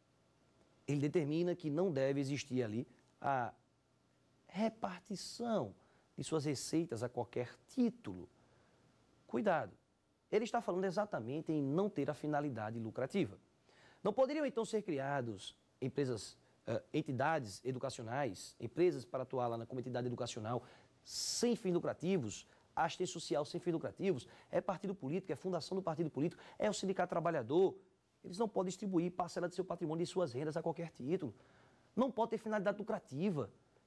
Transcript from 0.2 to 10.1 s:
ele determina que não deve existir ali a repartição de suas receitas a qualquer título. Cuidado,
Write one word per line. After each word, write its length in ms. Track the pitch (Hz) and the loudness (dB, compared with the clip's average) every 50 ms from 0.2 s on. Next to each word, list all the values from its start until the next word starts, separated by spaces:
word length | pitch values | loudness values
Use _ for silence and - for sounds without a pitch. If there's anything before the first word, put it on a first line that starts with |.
| _ _ _ _ _ _ _ _ _ _ _ _ - - | _ _ _ _ _ _ _ _ _ _ _ _ -2 0
ele 140 | 143 143 | 2 2
determina 520 | 135 151 139 180 147 139 151 165 175 175 175 | 2 4 4 2 2 4 2 2 2 2 2
que 160 | 175 - 151 | 0 -2 -2
não 220 | 143 156 190 196 | 2 2 2 2
deve 300 | 151 135 135 135 139 143 | 2 2 4 4 4 2
existir 420 | 139 135 143 127 - - 123 127 120 | 0 0 -2 -4 -4 -2 0 0 0
ali 240 | 107 104 117 123 - - _ _ _ _ - | 2 0 -4 -4 -6 -10 _ _ _ _ -4
a 340 | - 139 139 127 120 104 - _ _ _ _ _ _ _ _ _ _ _ _ _ _ _ _ _ _ - | 0 0 2 2 0 -2 -6 _ _ _ _ _ _ _ _ _ _ _ _ _ _ _ _ _ _ -10
repartição 1300 | - 180 220 220 220 - - 202 180 175 - - 202 175 - - - - 233 233 220 185 127 98 90 - - _ _ _ _ _ - - | -4 -2 0 -2 -2 -2 -6 -6 -6 -6 -10 -10 -8 -8 -8 -10 -8 -6 -2 0 2 2 0 0 -6 -12 -20 _ _ _ _ _ -10 -8
de 60 | 135 | -6
suas 220 | - 156 160 135 | -2 -2 0 0
receitas 580 | 151 143 120 - - - 160 170 156 120 110 123 | 0 -2 -2 -4 0 0 0 2 0 -2 -4 -4
a 60 | 120 | -4
qualquer 440 | - 123 117 - - 120 123 117 - - - - | -4 -4 -6 -4 -2 -4 -4 -4 -8 -18 -20 -10
título. 600 | - - 240 226 - - - 107 92 90 - - _ _ - _ _ _ _ _ _ _ _ _ _ _ _ _ _ _ _ - | -2 0 0 0 0 -2 -10 -10 -10 -10 -10 -14 _ _ -20 _ _ _ _ _ _ _ _ _ _ _ _ _ _ _ _ -4
Cuidado, 480 | - 240 226 202 175 151 117 87 - - _ _ _ _ _ _ | -2 0 2 4 4 2 2 -2 -8 -16 _ _ _ _ _ _